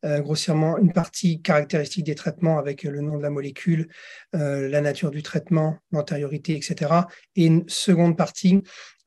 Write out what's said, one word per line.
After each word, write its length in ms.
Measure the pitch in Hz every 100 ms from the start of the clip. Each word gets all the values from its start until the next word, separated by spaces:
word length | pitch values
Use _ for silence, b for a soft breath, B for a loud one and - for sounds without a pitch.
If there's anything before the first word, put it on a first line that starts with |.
| 156
euh, 140 | 147
grossièrement, 580 | 143 151 - 156 156 165
une 160 | 185
partie 480 | 180 165 - 180 160
caractéristique 600 | - 151 147 165 143 -
des 100 | 151
traitements 460 | 143 - - 165 156
avec, 260 | 139 139 151
euh, 60 |
le 100 | 143
nom 160 | 147 151
de 60 |
la 80 | 147
molécule, 580 | 143 139 135 - 160 160 B B B B 175
euh, 340 | 147 139 135
la 120 | 147
nature 280 | 147 143 160
du 140 | 143
traitement, 560 | 147 160 - 160 156 156 _
l'antériorité, 640 | 156 147 147 143 147 143 156
et 60 |
cetera, 460 | - - 147 165 185 B B -
et 100 | 165
une 220 | 165 175
seconde 500 | - - 170 170 165
partie, 440 | 156 - 190 196 190 B B B